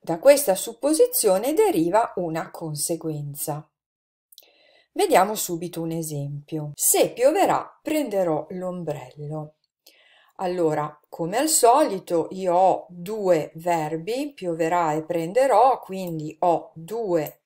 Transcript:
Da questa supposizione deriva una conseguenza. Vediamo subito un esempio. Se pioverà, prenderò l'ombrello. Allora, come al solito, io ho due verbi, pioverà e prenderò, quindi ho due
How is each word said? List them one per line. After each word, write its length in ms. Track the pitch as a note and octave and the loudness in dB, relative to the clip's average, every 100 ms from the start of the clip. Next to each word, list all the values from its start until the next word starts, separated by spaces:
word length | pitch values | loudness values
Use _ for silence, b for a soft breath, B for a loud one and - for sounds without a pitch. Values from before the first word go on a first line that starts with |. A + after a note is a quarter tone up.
Da 180 | - E3 | -6 2
questa 360 | C4 C#4+ C#4 | 6 6 4
supposizione 960 | F#3 - A3 C#4 D#4+ B4 - G#3+ F#3 A#3+ | -2 -4 -4 -2 4 4 4 2 2 0
deriva 600 | D#4 A4 G#3+ E3+ G3+ A#3+ - | 2 2 2 2 2 0 -4
una 340 | F3 D#3+ F#3 | -4 -4 -8
conseguenza. 1200 | - E3 D3 - E3 E3 D3+ C#3+ C#3+ - D3 - _ _ _ _ _ _ b b b b b b | -10 -10 -8 -4 -4 -6 -8 -10 -8 -8 -8 -10 _ _ _ _ _ _ b b b b b b
Vediamo 420 | - G4 A3 G3 | -2 2 4 4
subito 480 | G#3+ - E3+ F3 E3+ | 0 -6 -6 -8 -8
un 80 | E3 | -6
esempio. 840 | E3 D#3 D3 C#3+ D3 - D#3 D3 | -6 -6 -6 -6 -8 -8 -8 -8
Se 380 | D3 - G4 - | -4 0 2 0
pioverà, 680 | - B3+ F4 D4+ C#3 - _ | 2 2 4 2 2 -4 _
prenderò 640 | - D#4 C4+ G3 F3+ D3+ - | -4 -2 -2 -2 0 -2 -4
l'ombrello. 1040 | F#3 F3+ F3+ D#3+ C#3+ B2+ C#3+ D3 D#3 D3+ _ _ _ b b b b b - | -8 -8 -8 -8 -8 -10 -14 -10 -10 -10 _ _ _ b b b b b -8
Allora, 640 | F#3+ F3+ E3 D#3 D3 - _ | -6 0 0 0 -4 -8 _
come 260 | - E3 G#3 | -8 -4 -2
al 120 | D#4 | 0
solito, 800 | - A#3 C4 D4 G3 - E3+ D#3 | 4 6 6 4 -2 -2 -2 -2
io 240 | F#3+ F#3+ | -4 0
ho 320 | F3 F#3+ D#3 - | 4 4 4 -4
due 640 | F3 F3 A3 G3 E3 - D#3+ | -14 -10 -4 2 2 0 -6
verbi, 760 | E3+ E3+ D3+ D#3+ E3 B3 D4 | -2 -2 -2 -6 -6 -6 -6
pioverà 600 | - F3+ E3 D#3+ F3 E3 | -8 -8 -2 0 2 0
e 100 | D3+ | -2
prenderò, 760 | D#3 E3+ E3 G#3+ C4+ G#3 B3+ A#3 | -2 -4 -2 2 4 6 6 4
quindi 540 | - F#3+ F3+ D#3+ D3+ - | -4 -8 -6 -6 -8 -2
ho 320 | E3 E3 - | 0 0 -2
due 680 | - E3 A3 A3 E3+ D3 - | -18 -10 -8 -2 -2 -2 -10